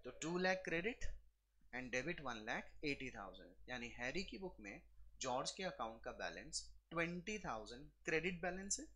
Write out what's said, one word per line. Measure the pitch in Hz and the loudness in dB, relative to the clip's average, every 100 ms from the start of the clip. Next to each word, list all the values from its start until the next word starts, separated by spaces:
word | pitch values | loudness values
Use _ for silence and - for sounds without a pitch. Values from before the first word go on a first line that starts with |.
तो | 127 | -10
टू | - 156 180 | -4 0 4
लाख | 185 185 - | 6 6 4
credit | 165 196 262 - - - _ _ - - 123 | 2 2 2 2 2 -8 _ _ -20 -8 -6
and | 127 | 2
debit | 123 143 170 | 2 2 0
one | 135 113 107 | -2 -2 0
lakh | 156 - - | -2 -2 -2
eighty | 151 139 131 113 | 0 0 -2 -4
thousand। | 98 92 90 - - | -6 -8 -14 -14 -6
यानी | 123 117 | -4 -4
हैरी | 113 123 156 | -2 0 0
की | 190 233 | -2 -4
बुक | 185 - | -6 -6
में | 101 135 - - - - | -10 -10 -14 -14 -14 -2
जॉर्ज | 131 127 156 | 2 2 2
के | - | 0
अकाउंट | 185 - 117 113 | -2 0 -4 -2
का | 123 | -6
बैलेंस | 107 90 85 131 - - - _ | -2 -2 -2 -4 -4 -4 -14 _
ट्वेंटी | 170 165 175 170 214 | 2 2 2 -2 -2
थाउजेंड | 175 113 104 120 151 - | 0 -2 -2 -10 -12 -4
क्रेडिट | - 160 170 175 | 4 6 4 2
बैलेंस | 180 185 196 - | 0 0 0 0
है। | 311 | 0